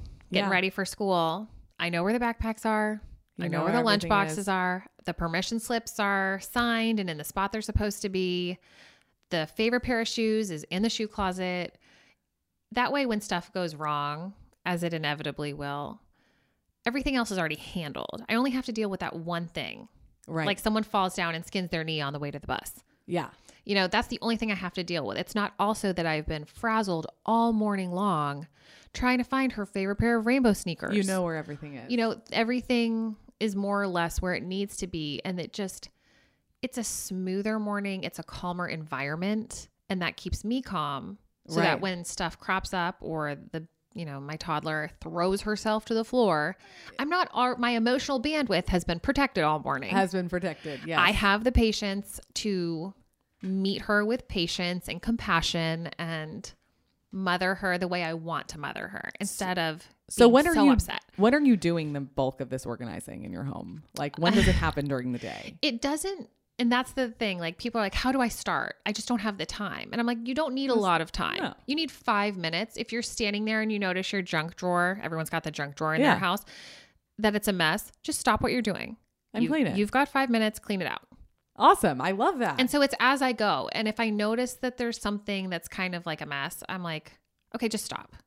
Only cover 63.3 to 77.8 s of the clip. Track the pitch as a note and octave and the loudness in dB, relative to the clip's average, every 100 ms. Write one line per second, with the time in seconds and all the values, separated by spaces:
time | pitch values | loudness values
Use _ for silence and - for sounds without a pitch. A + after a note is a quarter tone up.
63.3 | F2 C#3 - E2+ D#3+ - - C#3+ - E3+ | -8 -6 -8 -10 -14 -12 -6 -6 0 4
64.3 | G3+ F#3 F3 D#3+ C#3+ C#3+ C3+ B2+ A#2+ G#2+ | 6 6 6 2 0 0 0 -2 -4 -6
65.3 | G#1 - - D4+ A#3 C#4 D4+ F#4+ F#4+ - | -10 -12 -2 -2 0 -2 -2 -4 -6 -10
66.3 | _ _ - A#3+ B3 C4 - B3 A3+ G#3+ | _ _ -2 2 2 0 -2 -4 -2 -4
67.3 | F3+ E3 F3 A#3+ A3+ G3 - B3+ C4+ A#3 | -2 -4 -6 -4 -2 -2 0 0 2 0
68.3 | - - D#3+ - - - G#3 - A#3+ G#3+ | -2 -2 -2 -2 -6 -6 -4 -2 -2 -2
69.3 | G3 D#3+ - G3 - - A#3 A#3 A#3 A#3 | -4 -6 -6 -6 -6 -6 -2 -2 -2 -2
70.3 | C4 - C4 C4+ A#3 F#3+ E3 D#3+ - D#2+ | -2 -2 0 2 2 4 2 0 -2 -2
71.3 | - - - - D4 D#4 - - G#3 G#3 | -2 -4 -6 -4 -2 -4 -4 0 2 0
72.3 | F#3+ E3 E3 A3 - A#3 A3+ A3+ - G#3 | -2 -2 -2 -4 -6 -6 -4 -4 -2 -2
73.3 | G#3 G#3+ A3 A3 G#3 F#3+ F3+ F#3+ G3+ F3+ | 0 0 0 0 0 0 -2 -2 -2 -2
74.3 | D#3+ D#3+ - F3+ F3 F3 G3+ D#3 D#3+ D#3+ | -2 -4 -4 0 2 2 0 -4 -4 -4
75.3 | E3 D#3+ D3 C#3+ C#3+ D#3 D#3+ C#4+ F#3 F3+ | -4 -4 -6 -6 -2 0 4 4 4 2
76.3 | F3 - - - - - _ _ - G#3+ | -2 -6 -20 -20 -20 -20 _ _ 0 2
77.3 | G#3 G#3 F#3 D#3+ F#3 | 2 0 2 2 2